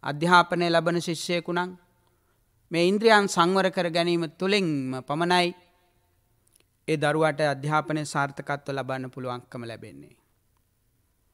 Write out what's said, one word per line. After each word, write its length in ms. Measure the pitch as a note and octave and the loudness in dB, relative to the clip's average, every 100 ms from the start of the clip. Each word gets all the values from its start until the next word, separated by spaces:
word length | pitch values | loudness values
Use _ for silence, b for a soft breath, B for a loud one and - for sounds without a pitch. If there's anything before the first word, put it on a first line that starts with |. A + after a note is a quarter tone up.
අධ්‍යාපනය 600 | C3 D3 E3 F3+ E3+ F3 F3 | -8 -4 4 6 6 2 2
ලබන 320 | E3 E3 E3+ | 2 2 -2
ශිෂ්‍යයෙකු 520 | E3+ E3 - F3 E3 | -2 -6 -4 -4 -2
නම් 180 | F3 F3+ F3+ _ _ _ _ _ _ _ _ _ | -4 -4 -8 _ _ _ _ _ _ _ _ _
මේ 180 | E3 F3 | 0 2
ඉන්ද්‍රියන් 380 | G3+ A3+ G#3+ G3+ | 4 6 6 4
සංවර 400 | F#3 E3+ F#3+ F#3+ | 2 2 4 0
කර 180 | F#3 F3 | 0 -2
ගැනීම 340 | E3+ E3+ E3+ D#3+ | 0 0 0 -2
තුළින්ම 720 | - F#3 G#3 F3+ D3 C3 C3 | -4 0 0 0 -2 -4 -8
පමණයි 460 | B2+ D3 E3+ F3+ F3 F3+ _ _ _ _ _ _ _ _ _ _ _ _ - | -6 -2 2 2 2 -4 _ _ _ _ _ _ _ _ _ _ _ _ -4
ඒ 80 | D#3 | 0
දරුවාට 440 | D3 D3+ D#3 D3 | 0 2 0 2
අධ්‍යාපනය 600 | D3+ C#3 C#3+ D#3 D3+ D#3 | -2 -2 -2 -2 0 -4
සාර්ථකත්ව 680 | D3 D3+ C#3+ C#3 C#3+ C#3+ - | -4 -2 -4 -4 -8 -8 -6
ලබන්න 400 | C#3 B2+ C3 C3 | -8 -6 -6 -8
පුළුවන්කම 520 | B2+ B2+ B2 A#2+ C3 | -10 -8 -10 -12 -14
ලැබෙන්නේ. 500 | A#2 A2 A2 C#2+ C#2 _ _ _ _ _ _ _ _ _ _ _ _ | -12 -14 -16 -20 -20 _ _ _ _ _ _ _ _ _ _ _ _